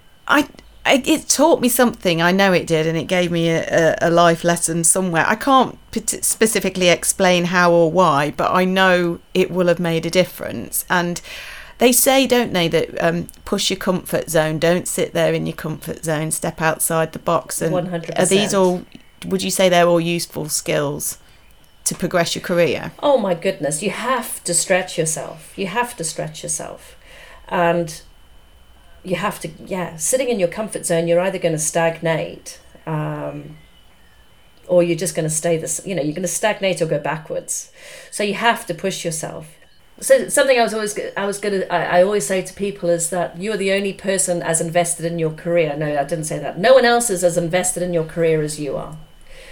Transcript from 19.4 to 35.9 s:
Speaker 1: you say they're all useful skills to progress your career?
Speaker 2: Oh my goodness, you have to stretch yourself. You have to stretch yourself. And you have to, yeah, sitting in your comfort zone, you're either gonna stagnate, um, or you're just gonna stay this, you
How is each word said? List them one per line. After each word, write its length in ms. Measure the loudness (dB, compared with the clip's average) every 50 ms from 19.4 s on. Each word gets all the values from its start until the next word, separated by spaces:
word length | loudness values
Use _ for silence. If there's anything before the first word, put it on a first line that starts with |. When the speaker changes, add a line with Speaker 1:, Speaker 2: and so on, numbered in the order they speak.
| -2
Speaker 1:
you 80 | -2
say 160 | 0 2 4 4
they're 180 | 6 6 6
all 140 | 6 6 4
useful 480 | 2 0 -2 -2 -4 -6 -8 -8 -8 -6
skills 720 | -6 -4 -4 -2 -2 0 -2 -2 -4 -6 -6 -8 -8 -10 -14 -20 -20 -20 -20 -20 -20 -20 _ _ _ _ -8
to 100 | -8 -6
progress 400 | -4 -4 -2 0 0 0 0 -2
your 100 | -6 -4
career? 500 | -2 0 2 2 2 0 -2 -6 -10 -10 -2 2
Speaker 2:
Oh 140 | 2 4 4
my 160 | 2 0 -2
goodness, 500 | -2 -2 -2 -2 -2 -4 -4 -4 -4 -4
you 60 | -4
have 520 | -6 -4 -4 -2 -2 -2 -4 -6 -10 -10 -6
to 80 | -2 0
stretch 440 | 0 2 2 2 0 0 -2 -4 -4
yourself. 540 | -2 -2 -4 -6 -8 -10 -14 -16 -20 -16 -10 -8
You 100 | -8 -4
have 300 | -2 -2 -4 -4 -4 -8
to 80 | -8
stretch 380 | -8 -6 -6 -8 -8 -10 -10 -8
yourself. 520 | -8 -8 -8 -8 -10 -14 -16 -18 -20 -20 -20 -20 -20 -20 -20 -20 -20 -20 -20 -10 -4
And 520 | 0 2 2 2 2 2 0 -4 -6 -12 -18 -20 -20 -20 -20 -20 -20 -20 -20 -20 -20 -20 -20 -20 -20 -20 -20 -20 -20 -16 -8
you 140 | -4 -4 -2
have 240 | -2 -4 -4 -6
to, 80 | -8 -12 -12 -14 -12
yeah, 320 | -8 -6 -6 -6 -6 -8 -6
sitting 320 | -2 0 0 0 0 0
in 100 | 0 0
your 80 | 0 0
comfort 380 | -2 -4 -6 -6 -6 -6 -4
zone, 240 | -2 0 0 2 2
you're 100 | 2 2
either 200 | 2 0 -2 -2
gonna 200 | -2 -2 -2 -2
stagnate, 960 | -2 -2 0 0 0 0 0 -2 -2 -2 -2 -2 -4 -6 -10 -12 -16 -18 -18 -18 -20 -20 -20 -16 -10 -6
um, 720 | -6 -4 -4 -4 -6 -8 -8 -10 -10 -10 -14 -16 -18 -20 -20 -20 -20 -20 -20 -20 -20 -20 -20 -20 -20 -20 -20 -20 -20 -20 -20 -20 -20 -18 -4
or 160 | 2 4 4
you're 160 | 4 4 2 -2
just 160 | -2 -4 -4
gonna 160 | -4 -4 -2
stay 280 | -2 -2 0 0 0 0
this, 240 | -2 -4 -8 -8 -6
you 80 | -6